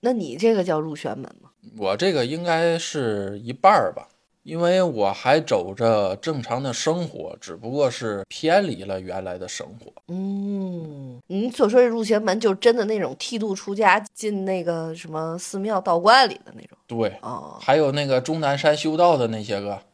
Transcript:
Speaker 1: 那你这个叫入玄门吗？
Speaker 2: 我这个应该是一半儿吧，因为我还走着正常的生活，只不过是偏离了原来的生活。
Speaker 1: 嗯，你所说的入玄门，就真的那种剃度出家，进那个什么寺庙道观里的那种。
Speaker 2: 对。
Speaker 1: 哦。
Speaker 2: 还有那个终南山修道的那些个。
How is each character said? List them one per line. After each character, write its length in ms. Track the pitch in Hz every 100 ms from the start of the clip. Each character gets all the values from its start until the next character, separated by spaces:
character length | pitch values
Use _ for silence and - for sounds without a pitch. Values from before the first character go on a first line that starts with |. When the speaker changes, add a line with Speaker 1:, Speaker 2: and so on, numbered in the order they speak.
Speaker 1:
那 120 | 233
你 220 | 247 160 131
这 180 | 226
个 100 | 214
叫 160 | 180 156
入 160 | 156 147
玄 220 | - 131
门 60 | 131 50
吗？ 80 | _ _ - 110
Speaker 2:
我 200 | 98 104
这 160 | 185
个 140 | 156 123
应 160 | 160
该 340 | 175 165 170 165
是 640 | - 151 120 104 98 101
一 120 | 117
半 200 | - 190
儿 200 | 202 101
吧， 160 | - - _ _ _
因 160 | - 160
为 220 | 170 185
我 300 | 180 117 98
还 300 | 98 127 151
走 320 | 156 107 92
着 420 | 101 117 107 98 98
正 260 | - 147
常 220 | 117 120
的 80 | 135
生 340 | 117 - 170 170
活， 300 | - 80 -
只 120 | -
不 160 | 87 113
过 220 | 139 135
是 320 | 117 117 101 95
偏 360 | - 156 180 196
离 200 | 98 95
了 140 | 95
原 220 | 92 92
来 140 | 92 90
的 80 | 90
生 220 | - -
活。 240 | 107 - - -
Speaker 1:
嗯， 1120 | 180 196 196 202 202 190 175 160 143 135 123 _
你 240 | 196 240
所 160 | 233 220
说 140 | 247
的 60 | 247
入 140 | 226
玄 200 | 220 214
门， 180 | 214 202
就 160 | 226 190
真 180 | 240
的 120 | 233 208
那 120 | 220
种 160 | 151 135
剃 180 | - 233
度 160 | 214
出 220 | 190 - 196
家， 240 | 208 196 208
进 320 | - 214 202 190
那 180 | 185
个 320 | 170 165 165 165
什 160 | 165
么 260 | 156 160 170
寺 220 | - 196
庙 220 | 202 202
道 180 | 196 170
观 300 | 190 254 247
里 60 | - -
的 80 | -
那 60 |
种。 160 | - _ _
Speaker 2:
对。 300 | 117 107 98
Speaker 1:
哦。 360 | 117 120 76 -
Speaker 2:
还 160 | - 147
有 160 | 147
那 140 | 143 143
个 160 | 127
终 180 | 127 160
南 180 | 147 139
山 180 | 156 151
修 200 | 156 156
道 220 | 175 151
的 100 | 117
那 160 | 110
些 160 | 104 101
个。 220 | 101 101 _